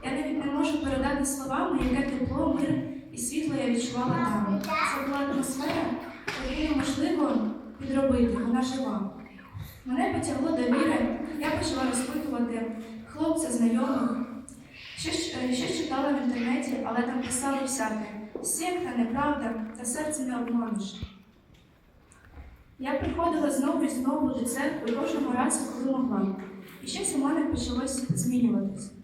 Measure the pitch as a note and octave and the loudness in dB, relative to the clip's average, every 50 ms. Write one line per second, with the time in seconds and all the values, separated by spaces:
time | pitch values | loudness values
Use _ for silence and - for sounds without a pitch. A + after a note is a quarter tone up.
0 | - B3 C4+ C#4+ D4+ C4+ D4 D4+ D4+ C#4+ C#4 D4 D4 D#4 D4+ - - C#4 C4+ C4 | -4 -2 -2 -2 -2 0 -2 0 0 0 2 2 2 2 2 0 0 0 0 2
1 | C4 C#4 C#4 C4+ - - - - - C4+ C4+ D4 - - C#4 C4 B3+ B3+ B3 C4+ | 2 2 2 2 0 0 0 -2 -2 -2 0 0 0 2 2 2 4 4 4 2
2 | C#4 - - B3 B3+ - - C4+ D#4+ - - - C#4+ - - - - - - - | 2 0 0 -2 -2 0 0 2 2 2 4 2 2 2 2 0 0 -4 -6 -10
3 | - - - A#3 A#3+ B3+ C#4+ D#4 D#4 D#4 C4+ - - A#3+ A#3 A#3+ A#3+ - - B3 | -10 -12 -8 -6 -6 -2 -2 -2 0 0 0 0 2 2 2 2 2 0 -2 0
4 | B3 B3+ - A#3+ A#3+ G#3+ G#3+ G#3+ G#3 G3 G3 G3 G3+ G#3 G#3+ - - - C#4 C#4 | 0 2 2 2 2 2 2 2 2 2 0 0 0 0 0 0 2 0 0 0
5 | C4+ C4+ C#4 C#4 C#4 C#4+ - C#4 C4 - - - C4+ D4+ - - - - A#3+ A#3+ | -2 -2 0 0 0 0 0 0 0 -2 -2 -2 -2 0 0 0 0 0 -2 -4
6 | - - - - - - - B3+ C4+ C4 C4 D4+ D#4 D#4 D4 C4+ - - - D4+ | -6 -10 -12 -10 -8 -8 -6 -4 -4 -4 -2 0 2 2 2 2 2 0 0 2
7 | D#4+ E4+ F4+ E4 D4 - - A3 G#3+ G#3+ - - - - - - C4+ C4 C4 B3+ | 2 2 4 4 4 4 4 2 2 0 -2 -4 -10 -14 -14 -10 -6 0 2 2
8 | C#4 C4+ B3+ A#3+ A#3+ A#3 - A#3+ A3+ A3+ A#3 B3+ B3+ B3+ C4 C4+ B3 A3 G#3 G3 | 4 4 6 6 6 4 4 0 0 2 2 2 2 0 0 -2 -2 -2 0 -2
9 | G3 G3 - - - - - - - - - - - - - - - C4 B3+ - | -2 -4 -6 -10 -16 -16 -18 -18 -20 -16 -14 -12 -12 -12 -14 -14 -6 -2 0 2
10 | F#4 G4 E4+ - - - - C4 - D#4+ D#4+ - B3+ A#3+ A#3+ D#4+ D#4+ D#4+ C#4 B3 | 2 2 2 0 0 0 0 0 2 2 2 2 4 4 4 4 4 4 4 4
11 | A#3 - - - - - - D4+ D4 D4+ D#4 D4+ - - - C4+ C4 B3+ B3 A#3+ | 2 2 0 -2 -4 -6 -4 -2 0 0 0 0 0 0 0 0 0 0 0 0
12 | B3+ - - - - - B3+ A#3+ A#3 A3+ A#3 A3+ A3+ - - - - - - - | -2 -2 -2 -4 -2 -2 0 0 0 0 0 -2 -2 -4 -4 -8 -8 -10 -12 -14
13 | - - - D4 D#4 D#4+ E4 E4 D#4+ - A#3 A#3+ A#3 A#3 A3+ - - B3+ C#4 - | -14 -12 -4 -2 0 2 2 2 0 0 2 4 4 4 4 4 2 2 2 2
14 | - A#3+ - - - - - - - - - - - - - - - - - - | 2 2 0 -2 -4 -4 -6 -12 -12 -14 -16 -18 -20 -20 -18 -18 -16 -14 -12 -6
15 | - D#4+ - - - - - B3+ B3+ B3+ B3 B3+ - - - D#4+ D#4 - C4+ C4 | -6 -4 -2 -2 -2 -2 -4 -2 0 0 0 0 0 0 0 -2 -2 0 0 0
16 | C#4 D4 C#4+ B3+ A#3+ A#3+ B3 A#3+ A#3 A#3 B3+ C#4+ - - B3+ A#3 - - A3+ A#3+ | 2 2 2 2 2 0 0 0 0 0 0 0 0 0 -2 -2 -2 0 0 0
17 | A#3+ B3 B3+ B3 - - - - C4+ C#4 C#4 C4+ C4+ C4+ - - A3 A3+ A3 G#3+ | 0 0 0 -2 -2 -2 -2 -2 0 0 0 0 -2 -2 -2 -2 -2 -2 -2 -4
18 | G#3+ G#3 - G#3 - - - - - - - - E4 F#4 F4+ F4 - C4+ B3 A#3+ | -4 -6 -8 -10 -12 -10 -10 -6 -4 -4 -2 -2 -2 -2 -2 -2 -2 -2 0 0
19 | A#3 A3+ A#3+ C#4 C#4+ D4 D4 C4+ A#3 A3+ A3+ A3 A3 - - - B3 A#3+ - D4+ | 0 0 2 0 2 2 2 0 0 -4 -4 -4 -6 -8 -8 -8 -6 -4 -4 -2
20 | D#4 D4+ D4+ C#4 B3+ B3+ B3 A#3+ A#3 A3+ A#3 A#3 A3 A3 G3+ F#3+ - - - - | -2 -2 -2 -2 -2 -2 -2 -2 -2 0 0 0 0 0 -2 -4 -4 -6 -8 -8
21 | - - - - - - - - - _ - - - - - - _ - _ - | -10 -10 -12 -18 -20 -20 -20 -20 -20 _ -20 -20 -20 -20 -20 -20 _ -20 _ -20
22 | - - - - - - - - - - - - - - - _ C4 C4+ - - | -20 -20 -20 -20 -20 -20 -20 -18 -18 -18 -20 -20 -20 -20 -12 _ -4 -2 0 0
23 | - D#4+ - D#4+ E4+ F4 D#4+ D#4 D4 C#4+ - - B3+ D4 E4 C#4 D#4+ - - B3+ | 0 0 0 2 2 2 4 4 2 2 2 2 2 2 2 2 2 2 0 0
24 | - - D4 D4+ - - - - A#3 - - C4+ C#4 D4+ - - G#3+ A3+ A#3 C4+ | 0 2 2 2 2 2 2 0 0 -2 0 0 0 0 0 -2 -2 -2 0 0
25 | D4+ E4 D#4+ C#4 - - B3 B3 C4+ D#4 - - C#4 - - A#3+ B3 C4+ C4+ C4 | 0 0 0 0 0 2 2 2 4 2 2 0 -2 -4 -4 -2 0 0 2 2
26 | - - G#3+ F#3+ F#3+ G3 F#3+ - - - - - - - - - - - - G4+ | 2 2 2 2 2 2 0 -2 -8 -10 -12 -14 -16 -16 -16 -14 -10 -8 -6 -2
27 | G4+ - - C4+ C4+ C#4+ D#4+ D#4+ D4+ E4 - A#3+ A#3 - B3 A#3+ C4+ C4+ - - | -2 0 0 2 2 2 2 2 2 0 0 0 -2 -2 -2 -2 -2 -2 -2 -4
28 | - - - - - B3 B3 B3 A#3 A3 G#3 G3 G3 G3 - - - - - - | -2 -2 0 0 2 2 2 4 4 4 4 4 2 0 -2 -6 -10 -12 -14 -16